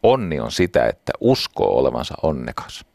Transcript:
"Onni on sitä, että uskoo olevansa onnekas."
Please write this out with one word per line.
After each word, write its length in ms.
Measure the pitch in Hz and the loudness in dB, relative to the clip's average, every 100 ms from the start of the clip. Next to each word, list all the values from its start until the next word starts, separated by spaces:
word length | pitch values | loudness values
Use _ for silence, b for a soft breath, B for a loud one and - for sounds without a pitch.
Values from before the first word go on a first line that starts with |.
"Onni 360 | 113 131 95 78 | 4 2 0 -4
on 120 | 58 | -4
sitä, 360 | - 90 - 57 | 0 0 2 0
että 260 | - - - | -2 -8 0
uskoo 580 | 120 131 - - 50 52 | 2 2 0 -2 2 2
olevansa 380 | 65 60 62 - | 2 0 -8 -4
onnekas." 600 | 80 73 60 - - - - | -2 -2 -6 -10 -14 -18 -20